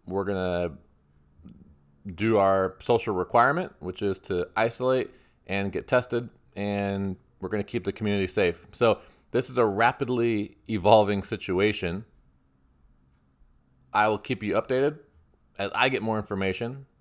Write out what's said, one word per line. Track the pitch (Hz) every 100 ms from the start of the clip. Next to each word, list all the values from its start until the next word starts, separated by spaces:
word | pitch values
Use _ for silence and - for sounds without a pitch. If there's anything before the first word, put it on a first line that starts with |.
| -
we're | 95 98
gonna | 98 92 87 87 - _ _ _ _ _ _ - - - - _ _ 101
do | 85 110 107
our | 98 95 95 -
social | - 117 -
requirement, | 92 90 117 123 160 185 -
which | 87 -
is | 101 95
to | - 90 87 -
isolate | 113 - 127 131 - - _ _ -
and | 98 98
get | 92 -
tested, | 127 - 120 120 _ _
and | - 101 101 101 98 98 92 _ _
we're | 92
gonna | 107
keep | 101 - 98
the |
community | - 107 101 95
safe. | - 92 - -
So | - 117 - - _ _
this | 120 127
is | 123
a | 110
rapidly | 98 117 123 120 123 117 107 104 - -
evolving | 110 92 110 101 101
situation. | - 101 - 90 107 104 95 98 110 _ _ _ _ _ _ _ _ _ _ _ _ _ _ _ _ _ _
I | 107 107
will | 107
keep | - 117
you | 104 101
updated | - 127 143 156 _ _ _ _ _ -
as | 101
I | - 131
get | 123
more | 110 110
information. | 101 98 95 95 117 139 135 _